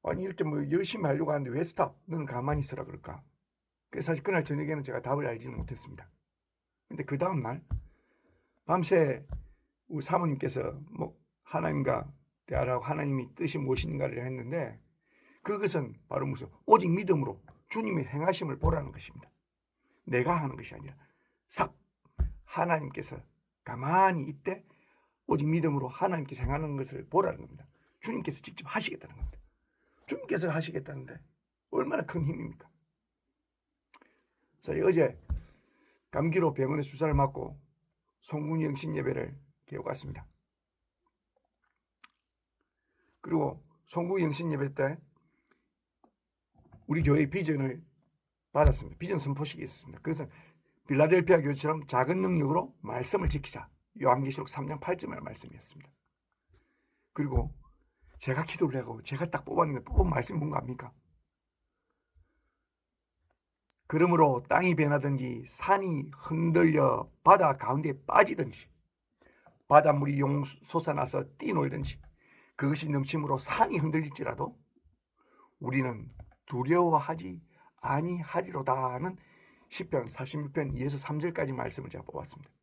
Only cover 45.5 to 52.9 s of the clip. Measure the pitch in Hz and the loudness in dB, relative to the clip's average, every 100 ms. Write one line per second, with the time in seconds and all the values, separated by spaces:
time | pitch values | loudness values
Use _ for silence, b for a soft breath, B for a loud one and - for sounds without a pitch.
45.5 | _ _ _ _ _ _ _ _ _ _ | _ _ _ _ _ _ _ _ _ _
46.5 | _ _ - - 160 143 147 143 190 156 | _ _ -20 -4 2 4 4 4 0 0
47.5 | 143 135 123 - _ _ _ _ _ _ | 0 -2 -4 -14 _ _ _ _ _ _
48.5 | 139 151 139 107 - 175 185 139 139 151 | 4 6 4 -4 -10 -4 -2 -2 -4 -4
49.5 | 160 160 - - - - 156 147 b b | -6 -10 -10 -16 -10 -6 -4 -6 b b
50.5 | b b b - 139 156 180 170 175 143 | b b b -2 4 6 6 8 6 6
51.5 | 139 147 156 139 127 131 185 185 175 143 | 0 0 -2 0 2 2 2 2 2 4
52.5 | 170 - - 104 | 2 -2 -10 -8